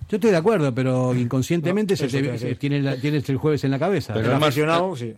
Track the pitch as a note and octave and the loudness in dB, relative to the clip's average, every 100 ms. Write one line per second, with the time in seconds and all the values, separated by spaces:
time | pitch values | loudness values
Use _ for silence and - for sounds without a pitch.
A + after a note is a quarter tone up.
0 | - G#3 A3+ F3 F3+ G#3 C#3 B2 C3 B2+ | -6 0 4 4 4 2 0 0 0 2
1 | B2+ B2+ A#2+ C3+ B2 E3+ E3 G3+ G#3 F3 | 2 0 0 0 0 0 0 0 0 0
2 | C3+ C3+ C3+ A#2 B2+ B2+ C#3+ C#3+ C#3 C3 | 0 -2 -2 -4 -6 -4 -2 0 -2 -2
3 | C#3+ D3+ C3+ C3+ D#3 C#3+ C3+ C3+ E3+ F3+ | -2 -2 0 0 0 0 0 0 0 0
4 | - A2 A2+ C3+ D3+ C3 D#3 E3+ F#3+ C#3 | -2 -2 0 2 2 2 2 2 0 -4
5 | A#2 | -10